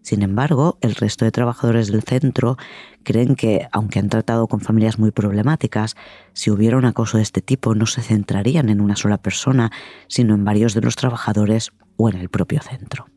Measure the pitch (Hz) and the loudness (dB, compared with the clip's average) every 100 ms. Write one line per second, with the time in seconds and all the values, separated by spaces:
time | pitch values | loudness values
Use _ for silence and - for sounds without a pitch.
0 | - 104 98 104 143 135 160 - 120 - | -2 -2 0 0 2 2 2 0 -4 0
1 | 107 - 113 110 120 117 120 117 104 107 | -2 0 0 2 -2 0 0 2 2 -2
2 | - 127 135 - 117 127 - - - _ | 0 0 0 0 0 -2 -10 -20 -20 _
3 | - 110 120 131 113 101 - 98 104 98 | -2 0 2 2 2 0 -2 -4 -2 -2
4 | 101 107 - 117 113 110 - 110 110 104 | 0 -2 0 0 0 -2 0 2 2 2
5 | 107 - 101 101 123 160 113 107 113 - | 0 0 0 0 0 0 -2 -2 -4 -8
6 | - - _ - - 101 110 131 123 107 | -20 -20 _ -4 -2 2 4 4 2 0
7 | 110 113 107 - - 131 - 107 110 - | 0 0 0 -2 -2 -2 0 0 0 -2
8 | 113 110 98 98 101 160 120 104 101 101 | 0 0 0 0 2 2 2 2 2 0
9 | 104 104 - - - 131 113 - - - | 0 0 -2 -4 0 2 0 -4 -20 -20
10 | _ - 117 104 101 104 113 110 117 - | _ 0 2 2 2 2 2 2 -2 0
11 | 131 117 - 104 104 110 - _ _ - | -4 -2 -2 0 2 0 -2 _ _ -2
12 | 113 92 90 - - - - 131 104 - | 0 0 -6 -4 -2 -4 -6 -16 -12 -14
13 | - | -14